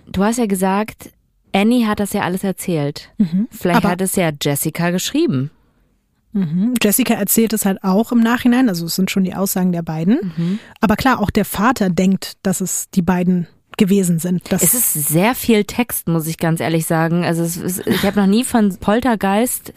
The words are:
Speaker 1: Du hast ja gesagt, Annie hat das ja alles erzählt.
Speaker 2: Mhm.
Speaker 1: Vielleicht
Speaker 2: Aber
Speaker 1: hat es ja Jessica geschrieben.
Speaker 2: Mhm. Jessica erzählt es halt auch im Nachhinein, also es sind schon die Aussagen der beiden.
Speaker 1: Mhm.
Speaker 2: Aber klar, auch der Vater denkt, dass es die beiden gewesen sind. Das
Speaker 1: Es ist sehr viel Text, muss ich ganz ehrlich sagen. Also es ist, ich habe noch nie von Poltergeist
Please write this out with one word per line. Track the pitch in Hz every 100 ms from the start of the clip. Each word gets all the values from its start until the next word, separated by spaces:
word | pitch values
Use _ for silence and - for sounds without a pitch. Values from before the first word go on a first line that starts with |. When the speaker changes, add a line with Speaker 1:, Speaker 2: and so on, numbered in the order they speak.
| -
Speaker 1:
Du | 185
hast | 202 233
ja | 226
gesagt, | 190 190 196 214 - - _ _ _ _
Annie | 196 214 247 220
hat | 208
das | 202
ja | 202
alles | 170 185
erzählt. | 196 180 - 160 143 - - -
Speaker 2:
Mhm. | 175 185 226
Speaker 1:
Vielleicht | - 180 170
Speaker 2:
Aber | 202
Speaker 1:
hat | 175
es | 190 -
ja | 165 147
Jessica | 147 143 160 - 175
geschrieben. | 180 - 285 330 135 139 - _ _ _ _ _ _ _
Speaker 2:
Mhm. | 202 170 175 220 240
Jessica | 214 196 233
erzählt | 208 196 - 226
es | 220 196
halt | 190
auch | 190 185 233
im | 240
Nachhinein, | 226 240 247 240 262
also | 170 170
es | -
sind | 190
schon | 196
die | 185 180
Aussagen | 196 190 185
der | 170
beiden. | 165 160 170 277 196 165
Speaker 1:
Mhm. | 170 208 - -
Speaker 2:
Aber | 208 208
klar, | 269 233
auch | 202
der | 220 190
Vater | - 220 269 190
denkt, | 170 190 190 - -
dass | 190 180
es | 185 - -
die | -
beiden | 175 180 180 180 165 _ _ -
gewesen | 196 202 180 165
sind. | 180 180 -
Das | 190
Speaker 1:
Es | 165
ist | 247 -
sehr | 156 147 156 208 262
viel | - 208 202
Text, | - 247 - -
muss | 165 156
ich | 165
ganz | 170 160
ehrlich | 123 165 160
sagen. | 160 165 170
Also | 170 165
es | 170 170
ist, | - 185 -
ich | 196
habe | 196 202
noch | 196
nie | 214
von | 254 233 208 180
Poltergeist | - 220 254 220 196 202 254 - -